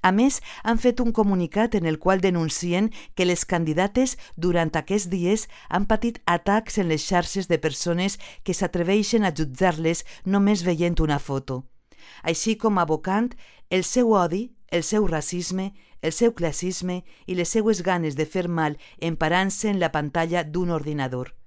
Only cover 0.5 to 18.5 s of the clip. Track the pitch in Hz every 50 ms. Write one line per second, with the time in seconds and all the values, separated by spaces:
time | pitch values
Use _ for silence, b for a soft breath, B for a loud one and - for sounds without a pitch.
0.5 | B B B 214 233 226 - 247 240 247 254 226 220 226 214 202 196 180 175 156
1.5 | - 208 226 233 226 202 170 160 156 156 - 185 190 190 180 196 175 170 160 156
2.5 | - - 170 175 170 185 214 220 B B B B B - 180 180 180 - - -
3.5 | 170 170 170 156 151 160 190 202 202 247 262 254 - B B B B - 160 185
4.5 | 170 170 165 156 - 160 151 - 190 208 190 175 190 185 170 180 214 214 - B
5.5 | B B B B - 185 196 - 220 - - 233 226 - - - 175 175 - 202
6.5 | 202 220 226 - - 214 190 165 156 151 - - 190 175 170 - - 202 180 -
7.5 | 170 147 - 156 139 - - 175 170 175 185 196 - B B B B B B -
8.5 | 175 - 196 170 - 175 170 175 196 214 208 - 233 226 208 185 151 143 156 127
9.5 | 123 - 185 180 165 156 165 160 170 - B B B B B 185 190 202 196 202
10.5 | 214 185 170 180 175 151 175 175 170 160 160 151 147 143 - - 139 135 135 -
11.5 | 131 127 - - - - _ _ B B B B B B B - 165 - - 220
12.5 | 220 220 - 220 208 185 170 151 160 156 - 185 190 208 233 247 b b b b
13.5 | b b b b 180 185 185 - - 254 247 226 220 196 175 165 170 196 233 247
14.5 | - - - - - 175 160 - 214 214 208 175 165 156 147 - 180 175 170 -
15.5 | 180 185 190 196 196 b b b b b - 160 160 - 233 233 226 - 170 160
16.5 | 143 - 180 180 185 - 180 180 180 180 b b b b b b 180 175 170 -
17.5 | - 226 208 226 220 175 165 185 185 175 165 156 139 139 156 151 - 185 175 175